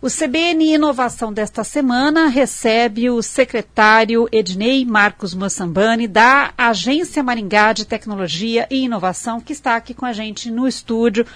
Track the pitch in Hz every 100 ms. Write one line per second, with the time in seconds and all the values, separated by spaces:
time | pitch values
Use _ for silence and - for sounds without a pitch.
0 | 262 - 311 285 339 330 311 311 302 262
1 | 247 - 226 208 208 - 214 294 269 240
2 | 277 311 320 254 247 - 233 220 233 214
3 | 247 240 220 - 254 233 202 - 214 220
4 | 220 233 226 226 190 185 214 269 247 214
5 | 208 202 202 180 196 - 180 165 214 226
6 | 233 190 233 269 277 - 240 214 185 294
7 | 349 - 254 240 202 208 214 220 214 220
8 | 220 202 180 151 226 226 240 262 254 226
9 | 185 175 - 233 226 302 - 233 - 240
10 | 247 214 220 208 233 226 262 233 - 226
11 | 233 208 233